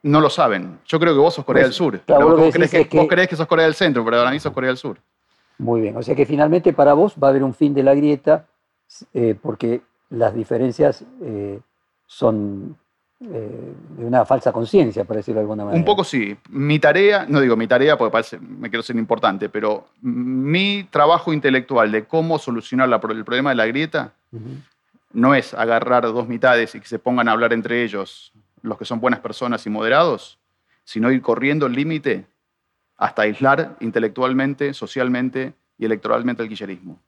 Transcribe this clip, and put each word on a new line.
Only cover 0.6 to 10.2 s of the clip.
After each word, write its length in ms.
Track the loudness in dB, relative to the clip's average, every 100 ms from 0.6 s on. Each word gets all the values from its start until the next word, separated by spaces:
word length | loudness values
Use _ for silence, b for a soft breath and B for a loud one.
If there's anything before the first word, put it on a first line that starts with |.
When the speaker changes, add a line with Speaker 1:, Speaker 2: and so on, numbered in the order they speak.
| -6 -16 _
Speaker 1:
Yo 140 | 0
creo 140 | 2
que 40 | 4
vos 160 | 4
sos 100 | 2
Corea 180 | -2 2
Speaker 2:
Pues, 60 | 2
Speaker 1:
del 40 |
Sur. 240 | 0 -4 -4
Speaker 2:
claro, 180 | 2 4
Speaker 1:
Pero 100 | 6
Speaker 2:
vos 20 | 6
lo 60 |
Speaker 1:
vos 80 | 6
Speaker 2:
que 60 | 4
Speaker 1:
crees 120 | 2
Speaker 2:
decís 180 | 2 2
Speaker 1:
que, 80 | 2
Speaker 2:
es 40 |
Speaker 1:
vos 60 | 2
Speaker 2:
que 60 |
Speaker 1:
crees 140 | 2 0
que 80 | -2
sos 100 | 0
Corea 180 | 4
del 100 | 2
Centro, 300 | 2 0 0
pero 140 | 0 2
para 120 | 2
mí 80 | 0
sos 140 | -6
Corea 160 | -4 -4
del 80 | -4
Sur. 220 | -8 -12 _ _ _ _ _ _
Speaker 2:
Muy 220 | -2 -2
bien. 160 | -2 -6
O 60 |
sea 120 | -4
que 120 | 0 0
finalmente 460 | 2 2 4 2
para 200 | 4 4
vos 220 | 6 2 2
va 60 | 2
a 20 |
haber 120 | 2
un 120 | 0
fin 180 | 0 0
de 100 | 2
la 120 | 2
grieta, 520 | 4 2 0 2 0 0 _ _ _ _ -20 -10
eh, 200 | -2 0 0
porque 400 | -6 -6 -4 -4 _ _ _
las 240 | -2